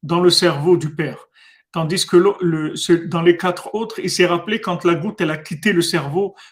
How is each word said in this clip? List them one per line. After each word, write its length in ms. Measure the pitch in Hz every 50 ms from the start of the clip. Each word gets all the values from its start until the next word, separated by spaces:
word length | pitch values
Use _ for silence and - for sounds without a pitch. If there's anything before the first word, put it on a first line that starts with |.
dans 180 | - 147 170 175
le 100 | 180 175
cerveau 460 | - - 180 170 147 143 151 180 175
du 180 | - 151 151 -
père. 320 | - 156 131 107 - - _ _ _ _ _ _ _ _ _
Tandis 320 | - 165 160 156 185 180 -
que 120 | - 185
le, 160 | 175 185 202 196 -
le, 360 | 185 170 160 156 151 156 -
ce, 160 | - - -
dans 300 | 170 165 170 165 175 165
les 140 | 170 175 170
quatre 380 | 170 185 180 180 - - - -
autres, 260 | 220 226 - - 190
il 100 | - 185
s'est 160 | - - 180
rappelé 340 | 175 175 170 - 214 214 -
quand 240 | - 190 175 - -
la 120 | 170 170
goutte, 240 | 147 170 214 208 -
elle 100 | 175 156
a 80 | 156 151
quitté 340 | - - 170 143 - 254
le 100 | 175 170
cerveau 520 | 165 - 175 160 143 139 147 190 202 190 - - - -